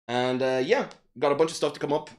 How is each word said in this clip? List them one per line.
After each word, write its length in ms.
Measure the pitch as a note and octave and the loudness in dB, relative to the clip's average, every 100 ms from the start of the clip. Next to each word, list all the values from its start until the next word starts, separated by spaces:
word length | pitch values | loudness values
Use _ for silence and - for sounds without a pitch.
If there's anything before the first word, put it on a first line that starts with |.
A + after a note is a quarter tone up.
| - | -4
And, 340 | B2 B2+ B2+ | -2 0 0
uh, 220 | C3 C3 | 0 0
yeah, 220 | C3+ C4 G3 - _ A#2+ | 2 0 0 -10 _ -2
got 140 | C#3+ | 0
a 20 | |
bunch 160 | C#3+ D#3+ | 2 2
of 60 | - | 0
stuff 160 | D3 | -4
to 80 | - | -2
come 120 | C#3+ | -2
up, 180 | D3+ - | -2 -2